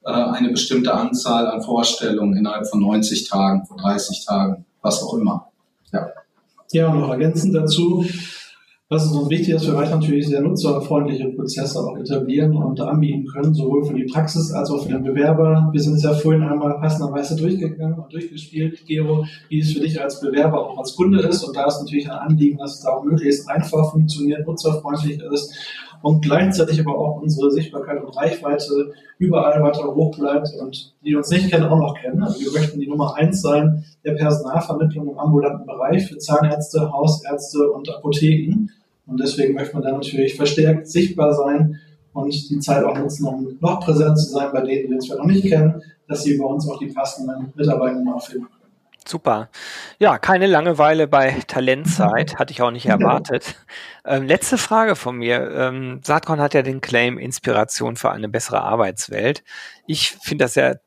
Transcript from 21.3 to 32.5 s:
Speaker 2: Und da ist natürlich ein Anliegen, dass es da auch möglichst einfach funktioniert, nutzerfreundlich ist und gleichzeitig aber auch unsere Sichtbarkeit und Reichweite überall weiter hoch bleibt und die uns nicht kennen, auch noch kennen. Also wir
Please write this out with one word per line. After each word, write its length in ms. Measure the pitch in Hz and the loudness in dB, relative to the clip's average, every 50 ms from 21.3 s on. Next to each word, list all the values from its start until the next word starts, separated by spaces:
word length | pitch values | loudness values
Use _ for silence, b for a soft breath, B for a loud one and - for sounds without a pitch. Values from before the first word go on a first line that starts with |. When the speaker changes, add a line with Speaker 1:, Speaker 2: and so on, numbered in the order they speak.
| 165 156 - | 0 0 -2
Speaker 2:
Und 140 | 135 135 | -6 -4
da 80 | 139 139 | 0 0
ist 160 | 147 - - | 0 0 -2
natürlich 280 | 151 151 147 143 143 151 | -6 -4 -4 -4 -4 -4
ein 80 | - | -10
Anliegen, 420 | - - 156 156 151 147 143 147 143 | -6 0 2 4 6 4 4 2 0
dass 160 | 143 143 - | -8 -10 -10
es 60 | - | -6
da 100 | - 135 | -2 -2
auch 120 | 135 139 139 | -2 0 0
möglichst 460 | 147 165 156 143 143 143 139 - - | 0 0 2 4 2 2 0 -2 -2
einfach 420 | - 160 156 - 156 156 156 - | -2 -2 -2 0 2 2 2 2
funktioniert, 560 | - 156 156 156 - 147 143 143 151 151 151 | 4 2 2 2 0 -2 -2 -2 -2 -2 -4
nutzerfreundlich 720 | 160 165 - - 156 151 156 - 143 147 151 151 143 143 151 160 156 143 | -6 -6 -2 0 0 0 0 -2 -4 -4 -2 -2 -4 -4 -6 -6 -4 -4
ist 200 | 143 143 B B B B B B B B B B B | -4 -4 B B B B B B B B B B B
und 200 | - 147 160 156 | 2 2 4 4
gleichzeitig 580 | 151 165 190 185 190 190 - 170 160 156 156 151 | 4 4 2 4 4 2 4 2 2 2 2 0
aber 180 | 156 151 143 | 0 0 0
auch 240 | 143 156 151 151 - | -2 -2 -2 -4 -2
unsere 300 | 151 131 - 139 139 143 | -2 -2 0 4 4 4
Sichtbarkeit 500 | 139 160 156 - - 143 - - 143 143 | 4 2 -2 -4 -8 -10 -8 -6 -6 -8
und 140 | 127 123 - | -8 -8 -6
Reichweite 800 | 135 143 165 165 - - 143 147 147 - - 143 139 143 143 B B B B B | -2 -2 -2 -2 -2 -4 -2 -2 -2 -2 -2 0 -2 -2 -2 B B B B B
überall 440 | _ 180 170 160 151 143 147 151 151 151 | _ 0 2 2 4 4 4 4 4 4
weiter 300 | 143 147 156 147 143 135 | 2 2 0 -4 -2 0
hoch 200 | 151 160 147 - | 0 0 0 0
bleibt 340 | - 143 139 143 147 151 - - - | -2 -2 0 0 0 -2 -4 -8 -8
und 320 | 131 131 131 - - _ _ _ 147 | -12 -12 -12 -14 -18 _ _ _ _
die 120 | 151 147 | -2 0
uns 140 | 147 139 147 | 0 0 2
nicht 200 | 175 190 190 - | 2 2 2 4
kennen, 160 | 170 160 151 | 4 2 4
auch 120 | 147 160 | 4 4
noch 180 | 160 147 - - | 2 2 0 -4
kennen. 280 | - - 127 151 196 202 | -6 -8 -4 -2 -2 -2
Also 160 | 214 - - | -2 -2 -4
wir 120 | 139 139 | -4 -2